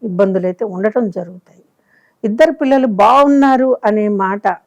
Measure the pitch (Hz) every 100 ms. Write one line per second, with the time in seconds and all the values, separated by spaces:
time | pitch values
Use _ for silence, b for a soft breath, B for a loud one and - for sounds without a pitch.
0 | 226 175 196 185 185 180 220 185 214 247
1 | 214 180 175 180 _ _ _ _ _ _
2 | _ _ 214 233 311 - 269 269 254 190
3 | 220 277 285 277 277 262 262 - 214 214
4 | 208 202 190 202 196 175